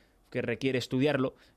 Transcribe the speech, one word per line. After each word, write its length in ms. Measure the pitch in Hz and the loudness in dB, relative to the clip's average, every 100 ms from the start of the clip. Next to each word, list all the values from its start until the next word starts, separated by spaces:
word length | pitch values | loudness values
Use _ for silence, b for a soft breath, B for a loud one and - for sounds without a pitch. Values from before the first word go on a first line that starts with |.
| b b _ | b b _
que 120 | 127 | -6
requiere 380 | 117 113 135 127 | -4 -2 0 0
estudiarlo, 560 | - 131 147 139 131 b b | 0 0 2 2 -2 b b